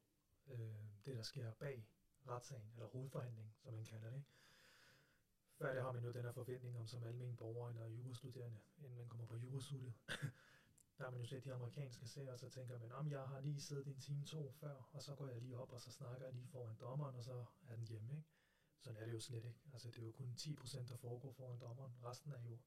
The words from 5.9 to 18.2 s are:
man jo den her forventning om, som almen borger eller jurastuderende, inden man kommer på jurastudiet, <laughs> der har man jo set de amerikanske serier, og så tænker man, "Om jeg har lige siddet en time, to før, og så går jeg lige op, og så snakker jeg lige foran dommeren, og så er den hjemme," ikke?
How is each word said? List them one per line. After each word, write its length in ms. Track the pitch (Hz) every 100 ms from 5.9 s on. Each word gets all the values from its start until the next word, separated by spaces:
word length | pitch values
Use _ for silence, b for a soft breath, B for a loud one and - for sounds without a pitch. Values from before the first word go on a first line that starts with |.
man 120 | 123
jo 80 | 120
den 120 | 120
her 80 | 120
forventning 460 | 120 120 127 123 120
om, 80 | 113
som 180 | 120
almen 320 | 117 120 123 117
borger 320 | 113 117 120
eller 160 | 113 113
jurastuderende, 720 | 113 127 120 123 123 120 107 - -
inden 180 | 139 123
man 100 | 120
kommer 180 | 117 113
på 100 | 113
jurastudiet, 580 | 127 135 - 135 123 - -
<laughs> 880 | - 143 - - - - - - -
der 60 |
har 60 | 135
man 100 | 123
jo 60 | 117
set 180 | 123
de 80 | 139
amerikanske 520 | 123 120 147 135 - 113
serier, 240 | 147 135
og 60 | 117
så 100 | 123
tænker 280 | 127 120 113
man, 140 | 117
"Om 180 | 131 151
jeg 180 | 139 131
har 120 | 135
lige 200 | 143 143
siddet 260 | - 143 139
en 140 | 135
time, 240 | - 143
to 260 | 143 156 135
før, 360 | - 151 135 117
og 100 | 131
så 120 | -
går 120 | 139 139
jeg 120 | 117
lige 160 | 127 120
op, 140 | -
og 80 | 117
så 100 | 117
snakker 320 | - 123 127 -
jeg 80 |
lige 140 | 123 -
foran 280 | 123 117 110
dommeren, 400 | 123 143 139 123
og 80 |
så 200 | 117 123 117 - 120
er 80 | 113
den 100 | 110
hjemme," 260 | 110 113
ikke? 120 | 151